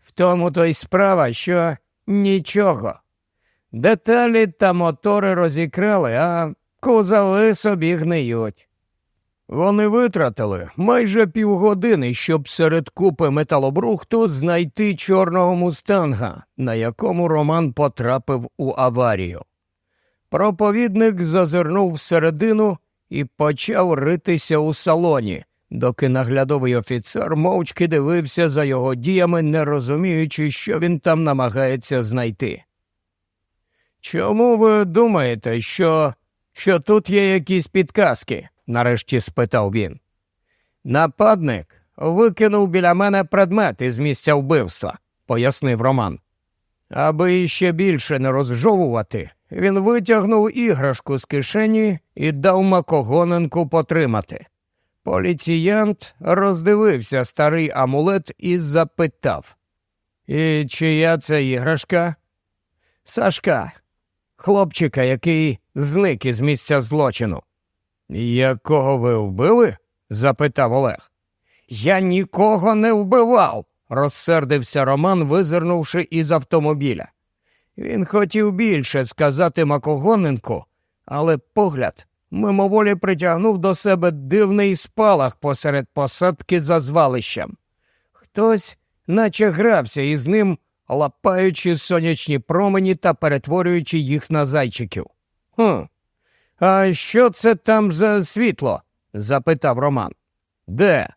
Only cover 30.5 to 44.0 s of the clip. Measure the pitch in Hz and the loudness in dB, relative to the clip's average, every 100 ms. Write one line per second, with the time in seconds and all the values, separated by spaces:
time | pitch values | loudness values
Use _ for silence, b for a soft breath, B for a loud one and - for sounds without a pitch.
30.5 | - - 175 170 170 - 160 160 135 127 | -4 -4 -2 -2 -2 0 0 0 0 -2
31.5 | 113 135 131 - 131 113 127 120 104 120 | 0 -2 -2 -4 -4 -2 -4 -4 -4 -8
32.5 | - _ _ _ _ _ _ _ _ _ | -8 _ _ _ _ _ _ _ _ _
33.5 | _ _ _ _ _ - - - 214 247 | _ _ _ _ _ -10 -4 -2 2 2
34.5 | 226 220 214 196 170 233 196 127 117 123 | 4 4 4 2 2 2 2 0 -2 -4
35.5 | 117 110 - 170 160 151 120 _ _ _ | -4 -4 -2 0 2 0 -4 _ _ _
36.5 | - - 180 - 214 - 202 196 190 143 | -6 0 0 4 2 4 2 2 0 0
37.5 | 185 156 190 175 - 185 120 - 110 - | -2 0 -2 0 2 2 0 -4 -8 -8
38.5 | _ - 120 120 120 - 127 - - 120 | _ -6 0 2 0 -2 -4 -4 -4 0
39.5 | 123 101 107 98 - _ _ _ _ _ | 0 0 -2 -4 -8 _ _ _ _ _
40.5 | _ _ _ - 131 160 - 214 214 156 | _ _ _ -2 0 0 2 2 4 0
41.5 | 107 80 _ _ - 156 170 226 185 214 | -4 -8 _ _ -6 -2 2 2 4 2
42.5 | 208 196 180 175 175 202 196 180 196 190 | 2 0 2 2 2 2 0 0 2 2
43.5 | 208 190 104 127 117 | 2 0 -2 -4 -2